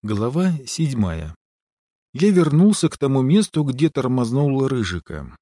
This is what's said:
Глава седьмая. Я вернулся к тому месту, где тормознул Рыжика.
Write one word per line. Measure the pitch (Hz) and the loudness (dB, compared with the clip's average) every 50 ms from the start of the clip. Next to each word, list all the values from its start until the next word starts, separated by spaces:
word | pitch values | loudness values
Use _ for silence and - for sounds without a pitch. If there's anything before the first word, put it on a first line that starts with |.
| - | -4
Глава | 107 107 101 107 120 131 160 185 190 170 147 131 | -4 -4 -2 -2 -2 -2 0 0 0 0 -2 -6
седьмая. | 120 - - 165 151 135 117 104 90 82 80 80 78 80 _ _ _ _ _ _ _ _ _ _ _ _ _ _ _ _ | -10 -4 -2 -2 -2 0 0 -2 -2 -2 -6 -8 -10 -14 _ _ _ _ _ _ _ _ _ _ _ _ _ _ _ _
Я | 233 175 - | 0 2 4
вернулся | - 180 170 151 143 151 180 208 208 - - 156 | 4 4 2 4 4 4 4 4 4 2 0 -2
к | - - | -2 -2
тому | 143 139 135 135 131 | -2 0 0 0 2
месту, | 131 156 208 214 - _ 156 151 | 2 2 2 2 0 _ -4 -2
где | 139 127 123 151 160 | -2 -2 0 0 0
тормознул | - - 127 127 127 131 123 113 120 135 147 143 135 135 135 135 | 0 -2 -2 -2 0 0 -2 -2 0 0 0 0 0 0 0 -2
Рыжика. | 135 123 110 90 90 87 - _ - 76 69 64 64 _ | 0 -2 -2 -4 -4 -8 -10 _ -12 -12 -12 -14 -18 _